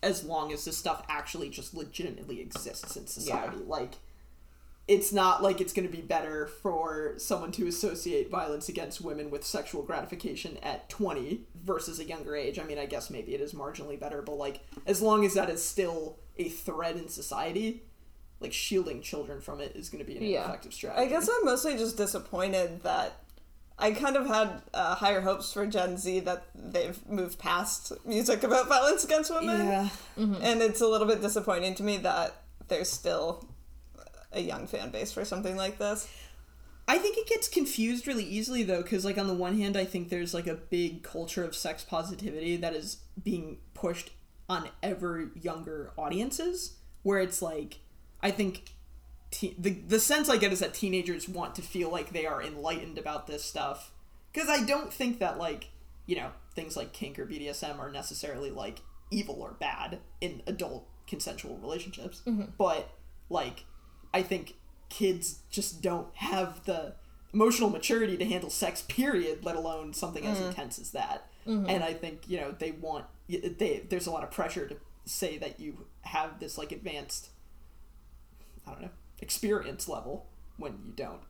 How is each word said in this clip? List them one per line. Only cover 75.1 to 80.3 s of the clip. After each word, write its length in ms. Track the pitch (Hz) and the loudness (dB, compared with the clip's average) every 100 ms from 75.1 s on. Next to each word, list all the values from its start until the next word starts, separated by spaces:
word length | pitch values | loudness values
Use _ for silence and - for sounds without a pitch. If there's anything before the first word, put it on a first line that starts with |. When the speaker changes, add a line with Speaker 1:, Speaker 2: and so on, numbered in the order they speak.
| - 180 151 | -2 -2 -2
Speaker 1:
that 200 | 147 - | -6 -6
you 280 | 156 147 - - | -10 -10 -14 -16
have 360 | - 160 160 156 | -4 -2 -2 -4
this, 180 | 156 - | -10 -8
like, 140 | 147 | -8
advanced, 580 | - 185 147 139 - - - - - - - - - - - - - - - - | -6 -6 -6 -6 -8 -10 -20 -20 -18 -18 -18 -18 -18 -20 -20 -20 -20 -20 -18 -16
I 60 | |
don't 100 | - | -12
know, 80 | 185 - - - | -12 -14 -20 -14
experience 680 | - - 214 208 - - - | -6 -2 2 2 2 -6 -4
level 380 | 156 123 143 - | -4 -4 -8 -10